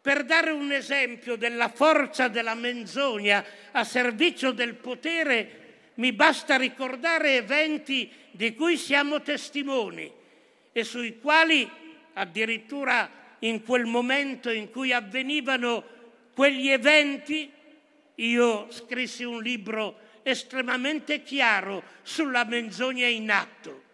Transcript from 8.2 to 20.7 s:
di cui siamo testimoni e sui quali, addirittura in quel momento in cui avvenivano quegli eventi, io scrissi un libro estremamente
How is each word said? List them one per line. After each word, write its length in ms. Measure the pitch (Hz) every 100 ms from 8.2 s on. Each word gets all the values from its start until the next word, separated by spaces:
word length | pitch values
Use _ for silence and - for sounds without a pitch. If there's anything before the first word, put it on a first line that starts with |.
| -
di 240 | 170 226
cui 220 | 226 320 320
siamo 440 | - 285 285 294
testimoni 920 | 294 294 - 285 277 269 196 165 110 - - _ _ _ _
e 140 | 240
sui 340 | 226 247 233 226
quali, 500 | 285 311 330 311 220 - - - -
addirittura 1000 | - 190 170 220 226 220 285 262 247 190 - - -
in 240 | 226 220
quel 220 | 220 247 233
momento 640 | 233 247 277 277 247 240
in 220 | 226 208
cui 220 | 247 262
avvenivano 920 | 247 208 240 262 302 262 262 240 233 - - - _ _
quegli 340 | - 277 269 262
eventi, 880 | 269 240 302 285 277 - 311 285 - - - _ _ _ -
io 500 | 226 240 240 214 220
scrissi 540 | - - 247 247 -
un 160 | 240 233
libro 560 | 220 247 196 220 208 - - -
estremamente 1000 | - 247 - 262 247